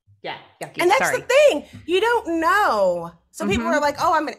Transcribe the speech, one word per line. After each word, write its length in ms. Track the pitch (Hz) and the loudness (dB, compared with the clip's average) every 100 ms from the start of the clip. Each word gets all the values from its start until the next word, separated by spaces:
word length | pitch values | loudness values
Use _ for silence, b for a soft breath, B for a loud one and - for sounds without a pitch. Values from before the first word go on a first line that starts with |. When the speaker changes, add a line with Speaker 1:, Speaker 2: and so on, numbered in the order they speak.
| _ _ | _ _
Speaker 1:
yeah, 160 | 165 - - - | -14 -14 -16 -18
yucky." 180 | 156 - | -12 -4
Speaker 2:
And 100 | 349 | 0
that's 80 | - - | 2 2
Speaker 1:
Sorry. 100 | 494 | -2
Speaker 2:
the 60 | - | 0
thing. 560 | 523 587 302 - - - | 4 4 4 -4 -14 -4
You 140 | 370 | 0
don't 400 | 440 480 453 330 | 0 0 -2 -2
know. 720 | 330 392 381 220 190 175 170 - _ | 0 2 2 2 0 0 -6 -14 _
So 160 | - 202 | -8 -2
people 200 | 302 226 | -2 0
Speaker 1:
Mm-hmm. 80 | |
Speaker 2:
are 60 | 302 | 0
like, 160 | 285 269 | 0 -2
"Oh, 120 | 320 | 0
I'm 120 | 320 | 0
an 60 | 294 | -2